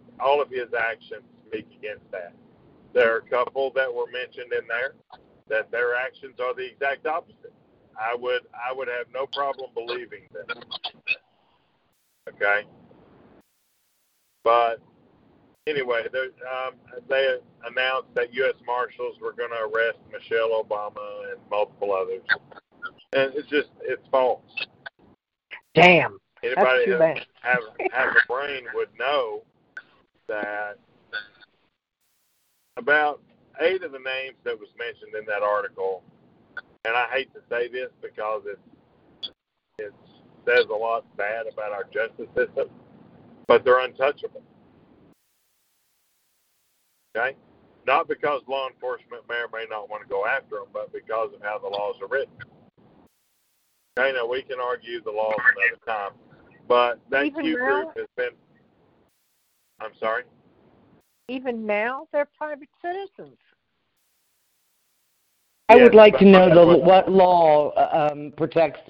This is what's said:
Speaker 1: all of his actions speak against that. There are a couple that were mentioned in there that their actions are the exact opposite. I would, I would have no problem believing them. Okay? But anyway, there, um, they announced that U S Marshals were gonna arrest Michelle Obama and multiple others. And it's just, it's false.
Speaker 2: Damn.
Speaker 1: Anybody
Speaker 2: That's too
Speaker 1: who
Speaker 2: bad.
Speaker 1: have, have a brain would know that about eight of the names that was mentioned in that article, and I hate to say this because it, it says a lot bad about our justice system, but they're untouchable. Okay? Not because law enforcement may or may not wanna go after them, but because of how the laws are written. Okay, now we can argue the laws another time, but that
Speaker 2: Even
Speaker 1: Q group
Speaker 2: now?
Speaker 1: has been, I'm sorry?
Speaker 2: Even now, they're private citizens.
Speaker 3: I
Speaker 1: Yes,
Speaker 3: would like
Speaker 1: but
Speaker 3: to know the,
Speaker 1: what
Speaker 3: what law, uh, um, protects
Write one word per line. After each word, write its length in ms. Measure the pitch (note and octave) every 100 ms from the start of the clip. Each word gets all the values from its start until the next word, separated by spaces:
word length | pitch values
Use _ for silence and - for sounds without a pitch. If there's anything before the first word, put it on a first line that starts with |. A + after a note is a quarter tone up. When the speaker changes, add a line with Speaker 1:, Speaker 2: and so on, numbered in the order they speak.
| _ -
Speaker 1:
all 220 | C3 C#3+
of 80 | B2+
his 180 | B2+ A#2 A#2
actions 460 | A2+ A2 - A2 - _ -
speak 200 | A2 G#2+ _
against 300 | G#2+ G#2 _
that. 220 | F#2 F2 - - _ _ _ -
There 200 | B2 A#2
are 60 | A2+
a 100 | -
couple 420 | B2 A#2 C3+ C3+ B2+
that 180 | C3
were 140 | A#2+ A#2+
mentioned 400 | B2 A#2+ C3+ A#2+
in 160 | A#2+ A2+
there 260 | A#2 C3+ - _ - _ _ -
that 220 | A2 G#2+
their 240 | A#2 A#2+ B2
actions 400 | C3 - C3+ B2
are 140 | B2
the 120 | B2 B2+
exact 400 | A2 C#3 C3 D#3
opposite. 480 | E3 - _ - - _ _ _ -
I 160 | A2+ A#2+
would, 260 | B2 B2+ A#2+
I 180 | A#2 B2
would 160 | C3 B2
have 200 | B2 A#2+
no 140 | B2 C3+
problem 440 | C#3+ C#3 C3+ B2+
believing 480 | A#2 A#2 B2 A#2 G2+ _
them. 300 | F2 - - - - - - - - _ _ _ _ _ _ _ _ _ _ -
Okay? 360 | - G2+ G#2 G#2+ - - - _ - - - _ _ _ _ _ _ _ _ _ _ A2+
But 340 | A#2 A#2 A2+ _ _ _ _ _ _ _ _ -
anyway, 400 | D3 B2+ A#2 A2+
there, 140 | B2+ C3 - B2+
um, 280 | B2+ C3 B2 - B2+ B2
they 260 | C3+ C3+ B2+ - _ A#2
announced 380 | B2 C3 C3 A#2+ B2
that 180 | A#2+
U 140 | A#2+ C3
S 80 | A#2 A#2+
Marshals 520 | B2 A#2+ - B2 -
were 120 | A2+
gonna 340 | G#2+ A#2+ A#2 A2
arrest 300 | A2 A2+ G#2+ -
Michelle 520 | G#2+ - A2+ A2+ A2
Obama 680 | G#2 G#2 G#2 G#2 G#2 G#2 G2+
and 80 | F#2+ -
multiple 440 | G#2 G#2 - G2+
others. 280 | F#2+ F#2 F#2+ - - - - - _ - - _
And 200 | C3+ C3+ C#3
it's 140 | C#3+
just, 200 | D3 - -
it's 220 | - B2+ _
false. 320 | C3 B2+ G#2 _ - - _ - _ - _ _ _ _ - _ -
Speaker 2:
Damn. 420 | F3 E3+ A#2+ G2+ _ _
Speaker 1:
Anybody 220 | A#2 C3 G3+
Speaker 2:
That's 200 | B3+ A#3
too 60 |
Speaker 1:
who 60 | D#3+
Speaker 2:
bad. 260 | D#3+ C#3+ - _
Speaker 1:
have, 220 | A#2+ B2 A2 - B2
have 180 | B2 B2
a 180 | - -
brain 360 | B2 C#3+ C3+ A#2+
would 160 | A2 G#2+ G#2+
know 460 | B2 D3 A#2 G#2+ - _ _ - - _ _ _ -
that 500 | G#2+ G#2 G#2 G#2 G#2 _ _ _ - - _ - _ _ _ _ _ _ _ _ _ _ _ _ -
about 440 | A#2+ D3 D3+ C#3+ _ _ _ -
eight 240 | D#3+ F#3+
of 80 | E3+
the 80 | C3+
names 380 | C3 C3 C3+ A#2+ A#2+
that 120 | A2+
was 120 | G2+ -
mentioned 340 | A#2 G#2 G#2+
in 120 | G#2+ G#2+
that 180 | G2+
article, 580 | G#2 G#2 G2+ F#2+ F#2+ F#2 - _ _ _ _ - - _ A2
and 100 | A#2+
I 100 | A#2
hate 180 | B2+ C3+ G#2+
to 60 | -
say 180 | A#2+ A#2+
this 220 | B2+ B2+ _
because 400 | A2 - G#2+ G#2+ G2+
it, 100 | G2 _ - _ _ _ _ - _ _ _ _ -
it 160 | G#2 - _ _ _ _ -
says 180 | B2 G#2+
a 40 | G#2+
lot 300 | A2+ A2+ - -
bad 300 | G2+ A2+ A2
about 220 | G#2+ G#2+
our 100 | G2+
justice 460 | F#2+ G#2 A2+ - A2+ -
system, 340 | A#2+ - - - - - - - - - -
but 160 | A#2+
they're 220 | - B2+ B2+
untouchable. 560 | - C3+ D3 - - - _ _ _ _ _ _ _ _ _ _ _ _ _ _ _ _ _ _ _ _ _ _ _ _ _ _ G#2+
Okay? 200 | B2+ C#3 _ _ _ _ -
Not 220 | C#3+ D3+
because 340 | D3 D3+ C#3+ A#2
law 200 | C3+ C3
enforcement 560 | A#2+ B2+ A#2+ - A#2+ A2
may 60 | A#2
or 140 | A#2
may 120 | A2+ A2+
not 200 | A2 G#2
wanna 160 | G#2+ G2+
go 160 | G2 G#2+
after 300 | C3+ - G#2
them, 120 | G2
but 180 | G2+ G#2
because 400 | G#2 F#2+ A2 A2 G2+
of 60 |
how 160 | G#2 G#2
the 80 | G2
laws 300 | G2+ G2+ G2
are 60 | G2
written. 260 | C3 C3 - - _ _ _ _ _ _ _ _ _ _ _ _ _ _ -
Okay, 140 | C3
now 120 | C3 A#2
we 160 | C3
can 180 | C3+ B2+
argue 440 | B2 A#2+ A2+ A#2+
the 80 | G#2+
laws 240 | G#2+ A2 G#2+
another 480 | G#2 A#2+ A#2+ A2+ -
time, 280 | G#2+ G2 - - - - - -
but 320 | A#2+ A#2+ A#2 -
that 160 | C3+ D4
Speaker 2:
Even 180 | C#4+
Speaker 1:
Q 140 | D#4 B3
group 300 | C4 - D#4+
Speaker 2:
now? 60 | -
Speaker 1:
has 100 | G#3+ -
been, 160 | - - _ _ _ _ _ _ _ _ _ _ _ _ _ -
I'm 100 | A2 G#2
sorry? 240 | A2 A2+ - _ _ _ _ _ _ _ _ _ -
Speaker 2:
Even 380 | C4 C4 A#3 G#3+
now, 420 | G#3 A3+ C4+ D#4+
they're 160 | D4 C#4+ -
private 300 | D4+ D4 C#4+ _
citizens. 560 | F4 F#4 G4 - D3+ B2 _ _ _ _ _ _ _ _ _ _ _ _ _ _ _ _ _ _ _ _ _ _ -
Speaker 3:
I 60 | A#3
Speaker 1:
Yes, 80 |
Speaker 3:
would 120 | A#3+ G#3+
like 180 | G#3+
Speaker 1:
but 60 | -
Speaker 3:
to 60 | G3
know 240 | F#3+ F#3
the, 160 | E3 E3+
Speaker 1:
what 180 | F3
Speaker 3:
what 280 | E3+ F#3+ F3+
law, 580 | F#3+ F3+ F3 D#3+ D3+ D3
uh, 400 | - C#3 E3 D3+
um, 220 | D3 D3 -
protects 460 | D#3+ D#3+ D#3 -